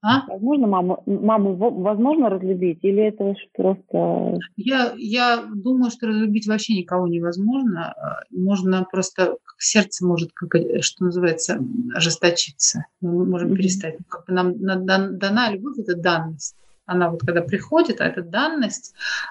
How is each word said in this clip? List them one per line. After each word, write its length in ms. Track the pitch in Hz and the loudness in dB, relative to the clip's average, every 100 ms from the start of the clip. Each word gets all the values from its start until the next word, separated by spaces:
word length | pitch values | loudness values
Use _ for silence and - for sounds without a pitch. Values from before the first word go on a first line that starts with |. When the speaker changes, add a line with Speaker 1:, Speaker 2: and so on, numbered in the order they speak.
Speaker 1:
А? 260 | 208 269 269 | 4 2 0
Speaker 2:
Возможно, 400 | 190 226 294 226 | -4 0 2 4
маму, 360 | 190 180 185 - | 2 0 -2 -2
маму 500 | 202 214 220 196 185 | 0 4 4 2 2
во-, 140 | 226 | 0
возможно 580 | - 185 208 247 311 240 | 0 0 2 2 4 2
разлюбить? 500 | 190 185 185 180 165 | 0 -2 0 0 0
Или 200 | 190 196 | 2 4
это 200 | 214 214 | 2 0
уж 140 | 202 202 - - | -4 -4 -8 -2
просто 800 | 185 190 _ 175 170 165 - 180 175 - | 0 0 _ -2 0 0 0 -2 -6 -2
Speaker 1:
Я, 360 | 240 262 240 - | 0 2 0 -2
я 480 | 214 240 247 233 214 | -4 0 2 2 -2
думаю, 380 | 208 196 254 247 | -6 0 2 2
что 160 | - 226 | 0 -2
разлюбить 400 | 214 220 214 208 | 0 2 0 0
вообще 280 | 214 214 208 | -2 0 0
никого 300 | 175 180 180 | 0 0 0
невозможно. 880 | 170 170 175 208 262 247 170 165 | 0 -2 0 0 2 0 -2 -6
А, 300 | - - - - | -8 -10 -10 -10
можно 520 | 180 190 196 185 185 185 | -2 0 2 2 0 0
просто, 460 | 185 180 - 135 - | -2 -2 0 0 0
как 120 | - - | -12 -6
сердце 460 | - 220 202 - 180 | 2 4 2 0 0
может, 260 | 170 165 | 0 -2
как, 220 | - 165 165 | -8 0 0
э, 260 | 165 - | 2 -2
что 240 | 156 - 180 | -2 -2 -2
называется, 540 | 175 175 160 - - 127 - 120 120 | 2 0 0 -4 -4 -4 -4 -4 0
ожесточиться. 880 | 165 160 175 170 - - - - 151 _ | 0 2 2 2 -4 -2 -2 -2 -10 _
Мы 240 | 180 175 180 | -2 0 2
можем 240 | 180 175 | 0 0
Speaker 2:
Мгм. 80 | 190 | 2
Speaker 1:
перестать. 380 | 185 - 160 160 | 2 0 -6 -10
Ну, 60 | - | -14
как 160 | - - | -16 -2
бы 80 | |
нам 240 | 185 180 180 | 0 0 0
на-, 160 | 190 185 | -2 -2
дан-, 400 | 185 190 196 190 | 2 2 2 -2
дана 320 | 196 208 233 | -2 0 0
любовь, 260 | 196 247 247 | -2 -8 -8
это 160 | 190 175 | -4 -2
данность. 600 | 180 165 160 156 - - _ _ - | 0 0 -2 -8 -12 -14 _ _ -4
Она 240 | 180 175 | 0 0
вот 120 | 170 | 0
когда 200 | - 170 | -2 -2
приходит, 600 | - 196 - 311 330 - | 0 -4 0 2 2 0
а 40 | - | -2
эта 160 | - | -2
данность, 680 | 170 196 302 320 226 - - _ - - - | -6 -2 -2 0 -4 -4 -14 _ -8 -8 -8